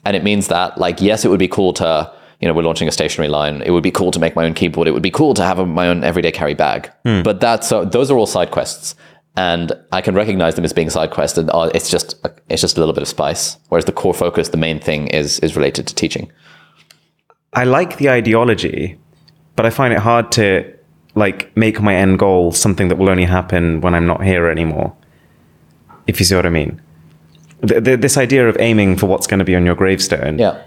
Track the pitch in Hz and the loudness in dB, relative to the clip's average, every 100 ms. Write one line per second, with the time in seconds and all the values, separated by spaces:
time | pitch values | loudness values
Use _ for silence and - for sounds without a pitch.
0 | 101 98 101 104 92 87 90 - 87 85 | -2 -2 0 0 0 -2 -2 -2 -4 0
1 | 95 110 110 92 90 - 95 - 85 78 | 0 2 2 2 0 0 0 0 0 0
2 | 80 - - _ 87 82 82 80 80 - | -4 -14 -20 _ -2 0 -2 -2 -4 -2
3 | 76 - 76 73 73 73 - 87 90 - | -4 -2 -2 0 -2 -4 0 0 0 0
4 | 90 85 82 82 82 80 90 82 82 78 | -2 0 -2 0 -2 0 -2 0 0 0
5 | 90 - 151 107 92 90 90 82 87 87 | -2 0 2 2 0 0 -2 0 0 0
6 | 78 87 82 - 76 73 76 50 - _ | 0 0 -2 -2 -4 0 -2 -2 -8 _
7 | 117 101 90 95 117 113 - 110 90 117 | -2 0 0 0 0 0 0 -2 0 0
8 | 135 131 104 95 87 - - - - - | 2 2 2 0 -2 -4 -6 -10 -14 -16
9 | - _ _ - 90 85 82 - _ 92 | -20 _ _ -4 -2 -2 -4 -8 _ -4
10 | 107 95 107 95 82 80 82 - 80 80 | 0 0 0 0 0 0 -2 -2 -2 -2
11 | 80 - 73 - 80 85 82 - - 82 | -2 -2 -2 -2 0 0 0 -2 -2 -4
12 | - - - _ _ 80 90 - 80 73 | -4 -10 -12 _ _ -4 -2 0 0 -2
13 | 71 - 73 82 - - _ 85 87 - | -6 -4 -4 -4 -8 -10 _ -2 0 -2
14 | 95 85 87 85 80 82 80 78 - 76 | -2 0 -2 -2 -2 -2 -2 -2 -4 -4
15 | 73 76 73 - 80 76 69 69 - - | -2 -2 -2 -2 -2 0 -2 -2 -8 -4
16 | 82 - - _ - - _ _ _ _ | -4 -4 -10 _ -20 -20 _ _ _ _
17 | _ _ _ _ _ - 127 135 180 - | _ _ _ _ _ -2 2 2 0 0
18 | 139 123 107 113 120 107 - - 82 - | 2 2 4 2 2 0 -2 -4 -6 -8
19 | _ _ _ _ _ - 113 113 127 107 | _ _ _ _ _ -2 0 0 0 2
20 | 107 117 110 - 101 92 - - _ _ | 2 2 0 0 2 2 -2 -18 _ _
21 | _ 107 101 95 - - 110 107 104 92 | _ 0 0 -2 -6 0 0 2 0 2
22 | 95 92 101 90 85 82 107 90 92 87 | 2 4 4 4 2 2 0 0 0 2
23 | 95 90 87 90 87 87 85 80 90 87 | 2 2 2 0 0 0 0 0 0 2
24 | 85 82 95 90 85 80 82 78 - - | 2 0 0 2 2 0 -2 -2 -6 -8
25 | _ _ _ _ _ _ _ _ _ - | _ _ _ _ _ _ _ _ _ -8
26 | - - 92 92 85 82 73 - _ - | -6 -2 0 2 2 0 -2 -8 _ -20
27 | - _ _ _ _ - 110 113 113 127 | -20 _ _ _ _ -4 0 2 2 2
28 | 135 143 123 135 117 107 117 110 98 92 | 2 2 2 4 4 2 2 4 4 2
29 | 98 95 - 101 92 90 87 87 95 95 | 2 0 0 0 2 2 2 2 2 2
30 | - 85 67 85 104 76 | 0 0 0 0 0 -2